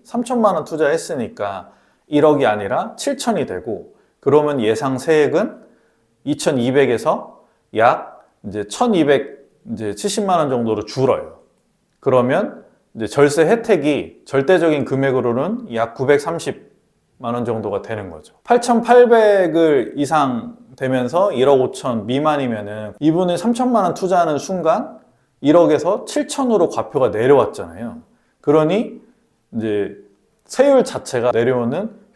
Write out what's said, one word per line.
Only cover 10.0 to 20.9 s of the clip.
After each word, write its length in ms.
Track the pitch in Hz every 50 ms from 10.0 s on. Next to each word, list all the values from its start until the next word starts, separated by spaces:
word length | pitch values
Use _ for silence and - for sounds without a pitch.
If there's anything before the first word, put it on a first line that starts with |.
| - 202 - 226 202 190 180 170
원 100 | 151 135
정도로 360 | 131 120 117 113 107 101 98
줄어요. 560 | - - 131 131 123 104 76 73 - - - _ _ _ _ _ _ _ _ _ _ _ _
그러면 680 | - 143 127 127 120 127 143 185 214 294 - - - _ _ _ _ _ -
이제 140 | 113 110 -
절세 360 | - 143 143 143 147 165 156
혜택이 800 | 165 233 233 226 - 208 156 139 151 277 214 - - - _ _
절대적인 600 | - - 139 135 160 185 170 165 160 151 143 131
금액으로는 880 | - 143 135 135 135 127 127 120 120 113 127 147 185 233 247 240 180 117
약 200 | 113 117 117 -
구백삼십만 680 | - 131 131 143 143 - 165 170 160 - 143 - - - - _ _ _ _ _ _ _ _ _ -
원 240 | 131 117 120 120 117
정도가 380 | 117 110 110 104 101 101 95 -
되는 280 | - 113 104 98 87
거죠. 240 | 82 78 - - _ _ _
팔천팔백 1500 | - 240 247 240 247 240 220 233 233 247 247 247 226 233 226 214 208 202 196 180 165 156 165 165 156 147 131 - - -
이상 600 | 135 143 - 160 151 139 131 123 113 104 - - - - _ -
되면서 560 | - 135 131